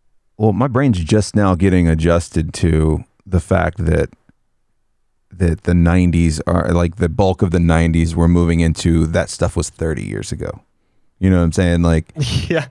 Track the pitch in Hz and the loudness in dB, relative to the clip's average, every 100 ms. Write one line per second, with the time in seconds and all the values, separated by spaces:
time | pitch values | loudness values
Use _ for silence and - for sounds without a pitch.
0 | _ _ _ - 107 98 135 123 139 92 | _ _ _ -2 0 0 0 0 0 0
1 | 80 107 107 107 101 87 95 90 85 80 | 0 0 0 0 2 2 2 2 2 2
2 | 85 85 - 85 78 - 82 80 78 78 | 2 0 0 -4 -4 -2 0 2 0 -2
3 | - _ - 90 - 90 85 82 80 80 | -6 _ -4 -4 0 -2 -2 -4 -2 -2
4 | - - _ _ _ _ _ _ _ _ | -2 -8 _ _ _ _ _ _ _ _
5 | _ _ _ 87 90 82 - 87 85 90 | _ _ _ -4 -2 -2 0 2 4 4
6 | 90 85 82 78 - 87 - 85 87 85 | 2 2 0 0 -2 -2 0 0 -2 -2
7 | 87 78 98 92 95 87 85 82 82 82 | -4 0 0 0 0 2 2 2 2 0
8 | 80 82 85 87 85 82 82 82 82 82 | 0 0 2 2 2 2 0 0 0 0
9 | 80 85 82 - 82 - - - 80 69 | 0 -2 -4 -4 -4 -4 -6 -6 -6 -6
10 | 50 50 - - - - _ _ _ _ | -8 -10 -10 -10 -10 -12 _ _ _ _
11 | _ - 95 92 85 78 90 85 85 82 | _ -4 0 2 2 0 0 2 2 0
12 | - - 135 - - 160 - | -2 -6 -4 -4 -4 -4 -4